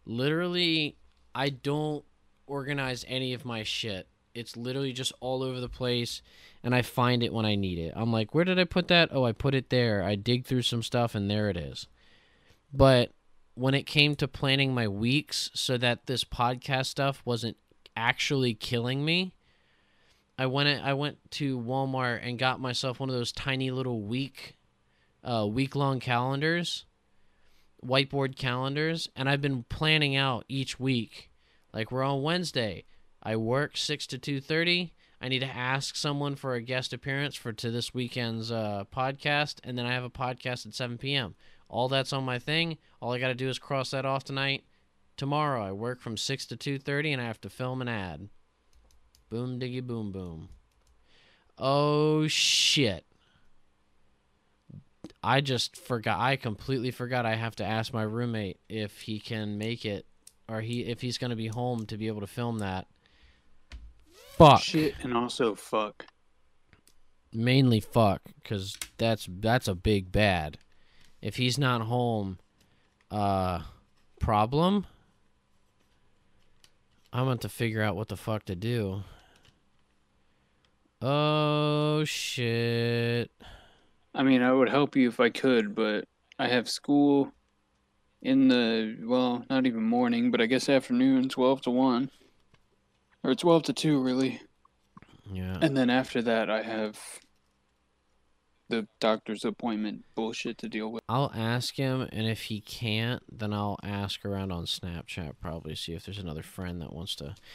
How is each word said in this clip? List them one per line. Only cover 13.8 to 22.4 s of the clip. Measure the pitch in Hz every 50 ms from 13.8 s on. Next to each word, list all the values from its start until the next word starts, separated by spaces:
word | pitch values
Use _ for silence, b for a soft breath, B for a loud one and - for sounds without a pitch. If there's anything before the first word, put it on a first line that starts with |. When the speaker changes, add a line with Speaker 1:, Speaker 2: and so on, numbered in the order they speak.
| -
Speaker 1:
came | - - 151 147 147 147
to | - 147
planning | 135 - - - 135 135 139 139 135 131
my | 123 117 104
weeks | 98 101 110 117 131 147 - - - - - - -
so | - - - 131 123
that | 123 123 120 - -
this | - 131 117 -
podcast | - - - 123 120 127 123 - - 139 131 131
stuff | - - - 139 139 135 - -
wasn't | 123 120 113 110 113 - _ _ _ _ _ _ - -
actually | 113 113 120 127 - - - 151 135 131 123 113
killing | - - - 127 120 117 123 131 139 143
me, | 156 165 175 185 185 - _ _ _ _ _ _ _ _ _ _ _ _ _ _ _ _ _ _ _ _
I | - 131
went, | 131 127 139 143 147 143 127 -
I | 135 139
went | 135 147 147 - - _ - -
to | - 151 139 131
Walmart | 127 117 113 127 135 135 135 131 131 127 123 120 - -
and | 120 123
got | 113